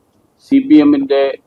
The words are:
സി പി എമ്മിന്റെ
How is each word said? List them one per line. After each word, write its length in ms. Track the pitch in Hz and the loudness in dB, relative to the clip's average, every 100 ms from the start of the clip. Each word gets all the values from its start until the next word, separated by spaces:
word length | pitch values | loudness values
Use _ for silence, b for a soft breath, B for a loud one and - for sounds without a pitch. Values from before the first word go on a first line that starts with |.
| _ _ _ _ _ | _ _ _ _ _
സി 100 | 139 131 | -4 2
പി 60 | 151 | 2
എമ്മിന്റെ 600 | 147 139 135 139 139 - | 2 0 -2 -2 -4 -6